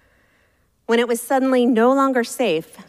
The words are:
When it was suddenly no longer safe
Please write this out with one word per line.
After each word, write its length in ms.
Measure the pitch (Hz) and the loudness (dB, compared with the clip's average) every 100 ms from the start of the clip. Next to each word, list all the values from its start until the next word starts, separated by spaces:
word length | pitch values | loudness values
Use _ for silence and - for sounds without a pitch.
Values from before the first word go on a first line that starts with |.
| _ _ _ _ _ _ _ _ - | _ _ _ _ _ _ _ _ -2
When 120 | 233 | 0
it 100 | 240 | 0
was 120 | 233 | -4
suddenly 460 | - 269 262 254 240 | -2 -2 2 2 2
no 260 | 220 240 | 2 2
longer 320 | 269 269 254 | 2 0 -2
safe 540 | 233 - 233 160 - - | -4 -4 -2 -2 -6 -18